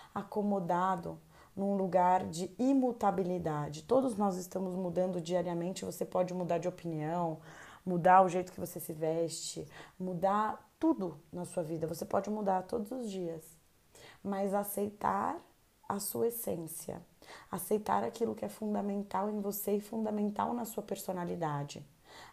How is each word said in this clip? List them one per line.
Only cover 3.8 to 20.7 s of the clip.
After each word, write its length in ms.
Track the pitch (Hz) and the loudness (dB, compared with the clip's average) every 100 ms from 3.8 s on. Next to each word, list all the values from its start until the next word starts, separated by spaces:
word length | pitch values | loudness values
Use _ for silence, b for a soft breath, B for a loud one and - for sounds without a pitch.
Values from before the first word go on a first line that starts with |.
Todos 340 | - 262 262 202 | 4 4 4 2
nós 200 | 202 185 | 0 0
estamos 400 | 180 185 190 180 | -4 -4 -2 -2
mudando 440 | 180 175 185 180 | -2 0 0 0
diariamente, 640 | 160 180 175 170 175 185 | 0 0 2 -2 -2 -4
você 200 | 190 - | -6 -6
pode 280 | 185 185 180 | -2 0 0
mudar 260 | 180 170 170 | 0 0 0
de 100 | 175 | -2
opinião, 720 | 180 170 156 151 175 165 151 B B B B | -4 -6 -4 -2 0 -2 -4 B B B B
mudar 380 | 185 175 180 185 | -2 4 8 10
o 60 | 185 | 8
jeito 240 | 180 180 | 4 -4
que 80 | - | -6
você 180 | 175 170 | -8 -8
se 140 | - | -8
veste, 720 | 156 160 160 165 160 - 165 151 B B B | -4 0 0 -2 -4 -8 -10 -12 B B B
mudar 720 | 185 175 190 208 214 - - - | -6 0 2 2 0 -4 -12 0
tudo 400 | 320 285 180 147 - | 2 2 0 -6 -10
na 120 | 175 | -8
sua 200 | 175 180 | -6 -4
vida, 200 | 156 165 | -2 -2
você 200 | 160 165 | -2 -4
pode 260 | 196 196 196 | 0 0 0
mudar 320 | 214 202 185 | 0 2 0
todos 300 | 180 240 208 | 0 -4 -4
os 180 | 262 226 | -6 -6
dias. 320 | 190 170 160 - - _ _ _ B B B | -4 -4 -6 -12 -20 _ _ _ B B B
Mas 320 | 196 196 196 | -4 -2 0
aceitar 840 | 202 202 - 208 208 202 196 220 330 - _ _ _ - | 0 -2 -2 -4 -2 -2 0 -2 -4 -10 _ _ _ -6
a 100 | 196 | -6
sua 300 | - 233 233 | -4 0 0
essência, 720 | 226 - 175 165 - - - 170 _ B B B | 0 -4 -4 -6 -10 -10 -10 -12 _ B B B
aceitar 540 | 190 - 214 208 202 | -6 0 0 2 0
aquilo 300 | 220 - 226 | 0 -2 -2
que 100 | 214 | -2
é 40 | 208 | -6
fundamental 840 | - 214 208 202 202 202 190 208 | -4 -2 0 0 -2 -2 -2 -2
em 100 | 214 | -2
você 360 | 202 202 - 208 | -4 -2 0 -2
e 40 | |
fundamental 720 | 208 226 214 214 208 208 202 | -2 -4 -2 0 0 0 0
na 120 | 240 | -2
sua 180 | 226 | -4